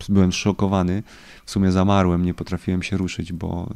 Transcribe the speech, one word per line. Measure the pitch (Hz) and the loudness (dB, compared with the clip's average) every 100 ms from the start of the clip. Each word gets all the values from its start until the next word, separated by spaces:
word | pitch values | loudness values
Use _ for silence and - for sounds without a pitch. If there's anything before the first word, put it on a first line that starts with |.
| - | 0
byłem | 98 92 | 4 4
zszokowany, | - 104 92 98 98 90 95 - - - - - | 2 -2 0 0 2 0 -2 -6 -18 -20 -20 -6
w | |
sumie | 101 95 | 0 2
zamarłem, | 92 95 98 92 87 90 | 4 4 4 4 2 0
nie | |
potrafiłem | 87 - 90 - 90 | -2 -6 -6 -2 -2
się | - 95 | -2 -4
ruszyć, | 90 - 85 | -4 -4 -8
bo | 85 87 87 90 | -8 -6 -6 -6